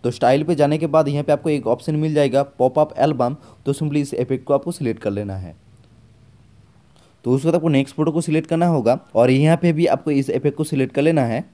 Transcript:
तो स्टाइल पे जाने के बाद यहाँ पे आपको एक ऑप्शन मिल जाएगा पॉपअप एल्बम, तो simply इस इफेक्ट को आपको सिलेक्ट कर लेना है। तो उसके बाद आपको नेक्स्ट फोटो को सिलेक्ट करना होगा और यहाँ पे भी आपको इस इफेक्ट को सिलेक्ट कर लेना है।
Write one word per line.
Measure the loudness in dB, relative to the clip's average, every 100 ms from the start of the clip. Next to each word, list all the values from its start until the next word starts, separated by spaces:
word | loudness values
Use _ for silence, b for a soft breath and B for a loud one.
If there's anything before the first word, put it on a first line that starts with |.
तो | -4
स्टाइल | 0 2 2
पे | 0 0
जाने | 0 0
के | 0
बाद | 0 0
यहाँ | -2
पे | -2
आपको | -2 0
एक | -2 -2
ऑप्शन | -2 -2 -2
मिल | 0
जाएगा | 0 2 0 -2 0
पॉपअप | 0 2 -2 0
एल्बम, | 0 0 -4 -4 B B -6
तो |
simply | -4 -2 -2
इस | -4 -4
इफेक्ट | -4 -4 0
को |
आपको | 0 0
सिलेक्ट | -6 -4 -4
कर | -4
लेना | -4 -6 -8
है। | -12 -16 _ -20 _ -20 _ _ _ _ _ _ _ _ _ b b _ -2
तो |
उसके | 0 2
बाद | 0
आपको | 2
नेक्स्ट | 0 0 -2
फोटो | -2
को | -2
सिलेक्ट | -2 -2 -2
करना | 0 2
होगा | 2 2 0 -2 2
और | 4
यहाँ | 4 4 4
पे | 2
भी | 2 0
आपको | 0 0
इस | -2 0
इफेक्ट | -2 -2 -4
को |
सिलेक्ट | -4 -2 -2 0
कर |
लेना | 2 2
है। | 0 -2 -8